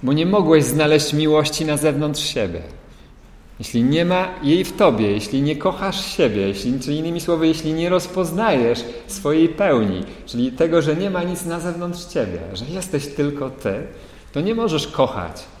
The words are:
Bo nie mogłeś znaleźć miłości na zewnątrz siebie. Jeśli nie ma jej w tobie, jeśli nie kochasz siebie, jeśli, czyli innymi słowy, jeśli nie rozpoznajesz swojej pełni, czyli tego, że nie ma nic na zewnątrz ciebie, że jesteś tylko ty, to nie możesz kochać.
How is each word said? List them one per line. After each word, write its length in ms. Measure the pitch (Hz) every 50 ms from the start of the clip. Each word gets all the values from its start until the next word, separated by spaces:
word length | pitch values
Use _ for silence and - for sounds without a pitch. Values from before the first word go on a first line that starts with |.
| -
Bo 100 | 127 139
nie 120 | 151 160
mogłeś 380 | 180 196 208 185 156 160 156 143
znaleźć 500 | 123 127 151 156 151 156 151 147 - -
miłości 520 | 147 156 156 151 151 151 147 - - 160
na 120 | 156 151 143
zewnątrz 440 | 151 156 143 135 151 151 147 -
siebie. 400 | - - - - 110 95 85 82 - - - - - - - - - - - - - - - - - - - -
Jeśli 240 | 107 - - 117 117
nie 220 | 127 147 160 170
ma 220 | 175 180 180 185 185 - - -
jej 220 | 143 156 175 190
w 100 | - -
tobie, 360 | - 214 175 123 107 110 104
jeśli 300 | 101 107 107 - - 135
nie 140 | 139 147 151
kochasz 500 | 147 - 185 185 190 196 196 185 - -
siebie, 420 | - - - 175 123 101 104 98 98
jeśli, 320 | 98 98 - 123 127 135
czyli 180 | 127 143 147 151
innymi 240 | 156 165 170 170
słowy, 260 | 165 180 175 160 160 160
jeśli 260 | 160 156 - 156 156
nie 160 | 160 170 175
rozpoznajesz 920 | 180 180 180 - - 185 185 165 160 180 226 226 180 135 120 117 120 117 - - - - - -
swojej 420 | - - - 143 151 160 165 165
pełni, 540 | 165 - 202 196 147 120 110 101 92 92 - - - - -
czyli 260 | - - 120 123 131
tego, 300 | 123 - 165 170 160 170
że 140 | 147 151 151
nie 140 | 160 190 202
ma 140 | 190 180 175
nic 220 | 180 180 170 -
na 140 | 170 170 170
zewnątrz 460 | 160 175 170 170 175 175 175 175 -
ciebie, 340 | - - 165 120 98 87 85 82 87 98
że 120 | 95 117
jesteś 420 | 135 170 190 175 - - 143 139 143
tylko 420 | 139 - 147 143 143 143 139 131
ty, 240 | 135 - - 107 95 107 147 - - - - - - - - - -
to 80 | 143
nie 140 | 156 196 226
możesz 320 | 226 226 214 160 151 - -
kochać. 560 | - - 139 123 - 107 90 82 85 - - - - -